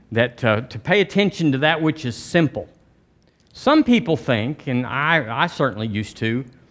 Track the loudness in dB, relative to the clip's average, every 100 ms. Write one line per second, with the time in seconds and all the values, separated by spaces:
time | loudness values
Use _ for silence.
0 | _ -2 -2 0 0 0 -2 -10 0 0
1 | 2 0 0 0 0 2 2 2 0 -2
2 | -6 -8 -2 0 0 -2 -12 _ _ _
3 | _ _ _ _ _ -4 2 4 4 2
4 | 2 -2 0 0 -2 -6 -4 -4 -2 -2
5 | 0 0 0 -2 -2 0 -2 -2 -4 -4
6 | -6 -4 -2 -2 -6 -16 _